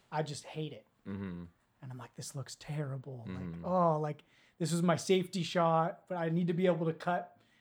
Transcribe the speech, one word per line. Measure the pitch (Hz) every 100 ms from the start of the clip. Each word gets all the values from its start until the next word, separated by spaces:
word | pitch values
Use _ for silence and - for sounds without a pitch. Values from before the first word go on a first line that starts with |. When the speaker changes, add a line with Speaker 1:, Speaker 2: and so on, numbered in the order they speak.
| -
Speaker 1:
I | 156
just | 147 143
hate | - 156 156
it. | - - _ 95
Speaker 2:
Mm-hmm. | 98 98 87 85 _ _ _
Speaker 1:
And | 127
I'm | 127
like, | 120 -
"This | -
looks | 139 123 -
terrible." | - 147 139 135 139 123 110
Speaker 2:
Mm-hmm. | 92 123 170
Speaker 1:
Like, | -
oh, | 185 170 151
like, | 151 151 - _ _ -
this | 160
was | 170
my | 175 160
safety | - 190 180 190
shot, | 160 180 165 160 165 - -
but | 180
I | 165
need | 170 180
to |
be | 175 185
able | 165 165
to |
cut | 160 175 175 - _ _ _